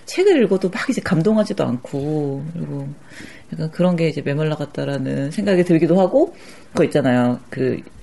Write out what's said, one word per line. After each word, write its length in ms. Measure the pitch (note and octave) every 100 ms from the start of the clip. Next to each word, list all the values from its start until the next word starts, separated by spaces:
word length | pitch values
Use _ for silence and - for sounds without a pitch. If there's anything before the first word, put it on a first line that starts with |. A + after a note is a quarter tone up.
책을 380 | - - G4 E4+
읽어도 260 | G#3 F#3+ F#3
막 220 | F3 -
이제 100 | A#3+
감동하지도 640 | - D#3 E3 A3 G#3 -
않고 800 | C3+ A#2+ - C#3 C#3+ D#3 D3 C#3 D3+
그리고 340 | E3 D3 C#3+ C#3 C#3+ - - - - -
약간 180 | D#3+ D#3+
그런 240 | - F3 F3
게 120 | E3
이제 120 | D3+
메말라 360 | C#3+ C#3+ D#3 D3+
같다라는 760 | C#3+ - C#3 C#3 C3+ C#3 C#3
생각이 320 | D#3+ G3+ F#3
들기도 340 | F3+ E3 D#3 F3
하고 340 | F#3 C4 F4 - - - -
그거 100 | C3
있잖아요. 540 | C#3+ D3+ C3 B2 B2 B2 -
그 320 | - C3 A#2 - -